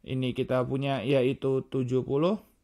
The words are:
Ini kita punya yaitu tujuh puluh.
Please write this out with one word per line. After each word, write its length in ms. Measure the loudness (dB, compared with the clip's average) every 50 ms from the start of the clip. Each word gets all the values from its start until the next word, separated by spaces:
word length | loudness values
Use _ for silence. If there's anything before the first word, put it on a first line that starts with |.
| -6
Ini 240 | -4 -4 -2 -2 -2
kita 320 | -2 -2 -2 0 0 0
punya 400 | 0 0 -2 -2 0 -2 -2 -2
yaitu 640 | 0 2 2 4 4 2 0 0 0 0 0 0 -2
tujuh 400 | -2 -4 -4 -2 0 0 0 0
puluh. 320 | 0 0 2 2 2 0 -2 -6 _ _ _